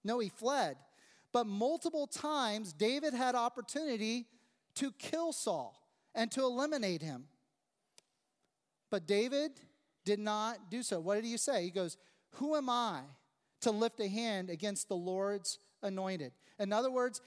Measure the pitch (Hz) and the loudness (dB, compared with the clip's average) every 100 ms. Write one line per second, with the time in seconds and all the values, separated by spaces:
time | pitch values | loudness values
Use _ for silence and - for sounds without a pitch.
0 | 202 240 202 - 226 277 175 127 - _ | -2 -2 -2 -2 2 4 2 0 -16 _
1 | - - _ 240 220 202 247 330 339 311 | -20 -20 _ 2 2 2 2 2 0 -2
2 | 285 - 294 302 240 208 202 151 214 277 | -2 -2 0 2 2 0 -6 2 2 4
3 | 302 247 254 247 240 247 226 285 311 226 | 0 2 2 4 0 -2 -6 -4 -2 0
4 | 214 240 233 _ _ _ _ - 277 - | 0 -2 -4 _ _ _ _ -4 -4 -4
5 | - 320 330 - 220 165 117 - _ _ | -4 0 0 0 -2 -2 -4 -12 _ _
6 | _ - 226 262 262 247 294 294 202 165 | _ -2 0 2 0 2 0 0 0 -2
7 | 156 127 139 _ _ _ _ _ _ - | -4 -8 -12 _ _ _ _ _ _ -20
8 | _ _ _ _ _ _ _ _ _ 202 | _ _ _ _ _ _ _ _ _ -4
9 | 160 202 247 277 302 - - _ _ _ | 0 0 2 0 -2 -6 -20 _ _ _
10 | - 208 214 214 220 220 196 233 233 185 | -2 0 0 0 -2 -4 -8 -6 -2 -2
11 | 165 208 226 233 - 240 175 185 175 - | 0 0 0 -2 0 0 0 -2 -4 -6
12 | - _ _ - 285 302 262 240 233 160 | -20 _ _ -4 0 0 2 0 0 -2
13 | 139 135 _ _ _ _ 240 214 233 - | -8 -20 _ _ _ _ 0 4 2 2
14 | 202 208 233 196 185 165 208 196 - 185 | -2 0 0 0 -2 -4 -4 -4 -2 -2
15 | 180 185 196 202 175 - _ _ 202 190 | 0 0 0 -2 -4 -8 _ _ -4 -2
16 | 190 185 131 _ - - 196 214 262 254 | -2 -2 -6 _ -20 -4 2 4 4 2
17 | 247 - | 0 -2